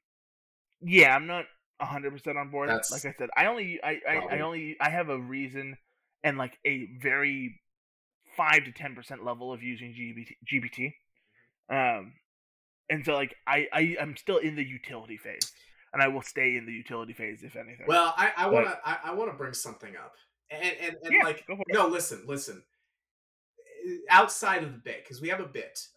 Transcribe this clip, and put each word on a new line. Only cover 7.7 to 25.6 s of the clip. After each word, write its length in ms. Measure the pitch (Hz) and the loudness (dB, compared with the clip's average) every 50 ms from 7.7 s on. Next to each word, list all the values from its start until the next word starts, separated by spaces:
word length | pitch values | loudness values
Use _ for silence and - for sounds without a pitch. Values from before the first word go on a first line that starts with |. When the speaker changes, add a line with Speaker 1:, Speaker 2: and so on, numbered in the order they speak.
| _ _ _ _ _ _ _ _ _ _ _ _ - - | _ _ _ _ _ _ _ _ _ _ _ _ -2 2
Speaker 1:
five 280 | 160 151 151 151 135 | 4 6 6 6 4
to 60 | 127 120 | 2 -6
ten 220 | - 151 139 123 | -10 -10 -10 -10
percent 280 | 123 120 - 139 117 107 | -12 -14 -14 -12 -8 -6
level 280 | 123 120 117 123 127 127 | -6 -6 -4 -6 -8 -8
of 100 | 113 120 | -8 -6
using 300 | 123 123 110 123 120 117 | -8 -8 -8 -10 -12 -12
G 180 | 120 120 117 117 | -10 -10 -10 -10
P 100 | 117 117 | -12 -14
T, 120 | - - - 123 | -14 -18 -14 -6
G 140 | - 139 135 | -2 -2 -2
P 80 | 120 117 | -2 -4
T. 260 | - 127 127 151 - _ _ _ _ _ _ _ _ _ _ _ _ _ _ - | -6 -6 -6 -6 -8 _ _ _ _ _ _ _ _ _ _ _ _ _ _ -2
Um, 460 | 131 135 131 123 117 104 95 113 135 _ _ _ _ _ _ _ _ _ _ _ _ _ _ - | 0 2 4 2 2 0 -4 -10 -18 _ _ _ _ _ _ _ _ _ _ _ _ _ _ -4
and 160 | 151 151 135 | -4 -2 0
so, 80 | 160 147 | 0 0
like, 200 | 143 139 131 - - _ 123 | 0 0 -4 -6 -8 _ 0
I, 200 | 139 147 147 - - | 2 2 2 0 2
I, 240 | 156 160 170 170 - | 2 2 2 2 -2
I'm 160 | 147 151 135 - | -6 -6 -8 -6
still 200 | - - 190 165 | -2 -2 -2 0
in 160 | 151 156 151 | -2 -4 -4
the 100 | 147 139 | -4 -6
utility 520 | 127 131 127 - - 135 117 110 110 110 107 | -6 -6 -12 -12 -12 -12 -14 -12 -12 -14 -14
phase, 360 | - 107 - - - - - - - - - _ _ _ - | -12 -14 -6 -4 -4 -6 -6 -14 -20 -20 -20 _ _ _ 2
and 80 | 139 139 | 4 4
I 60 | 135 | 4
will 120 | 135 131 - | 4 -2 -6
stay 340 | - - 135 131 127 123 120 | -6 -2 0 0 2 0 0
in 80 | 113 113 | -4 -8
the 60 | 117 | -12
utility 400 | 113 120 - 123 117 113 113 117 | -12 -10 -10 -10 -8 -8 -10 -10
phase, 300 | - 113 107 107 110 - | -10 -10 -10 -10 -12 -16
if 120 | 98 - 113 | -16 -14 -14
anything. 300 | 113 113 123 - - 147 | -16 -16 -18 -6 0 4
Speaker 2:
Well, 260 | 165 175 170 170 - 180 | 4 6 4 4 2 2
I, 160 | 196 - - 175 | 2 2 2 2
I 100 | 190 202 | 2 4
Speaker 1:
But 60 | 214 | 6
Speaker 2:
wanna, 240 | 117 113 - - - - | 4 4 2 0 -4 -4
I, 140 | 175 - - - | -4 -4 -4 -4
I 80 | 160 175 | -6 -4
wanna 200 | 202 226 214 143 | -2 -2 -4 -4
bring 200 | 131 135 127 127 | -6 -8 -8 -6
something 420 | - - 120 110 - 113 101 95 - | -8 -8 -8 -12 -14 -16 -18 -16 -16
up. 180 | - - - _ _ _ _ _ _ _ | -18 -18 -20 _ _ _ _ _ _ _
And, 120 | 147 156 180 180 - - | -8 -4 -4 -4 -2 -2
and, 160 | 175 165 165 175 165 | -6 -6 -8 -8 -2
and, 120 | 165 160 | 2 4
Speaker 1:
Yeah, 80 | 160 160 | 4 6
Speaker 2:
like, 220 | 156 151 - - - | 4 0 -4 -6 -10
Speaker 1:
go 80 | 190 | -8
for 80 | 196 196 - | -8 -4 0
it. 80 | 196 214 | 4 4
Speaker 2:
no, 100 | 180 165 | 4 4
listen, 380 | 175 170 170 - 233 202 - - | 4 0 -2 -4 -6 -8 -8 -6
listen. 360 | 143 139 - - 98 92 - _ _ _ _ _ _ _ _ _ _ _ _ _ _ _ _ _ _ - - - - 151 175 180 175 170 - - | -6 -6 -6 -8 -12 -16 -18 _ _ _ _ _ _ _ _ _ _ _ _ _ _ _ _ _ _ -20 -20 -20 -16 -10 -8 -8 -6 -8 4 8
Outside 540 | 185 233 247 254 - - 220 196 185 175 160 | 10 10 10 8 2 -2 0 0 0 0 -2
of 80 | 143 123 | -4 -10
the 40 | 117 | -12
bit, 280 | - 123 110 - - - | -12 -12 -12 -12 -12 -16
'cause 140 | 127 123 | -14 -8
we 80 | 151 170 | -4 -4
have 100 | 185 190 | -4 -4
a 80 | 180 139 | -4 -6
bit, 320 | 123 113 | -8 -8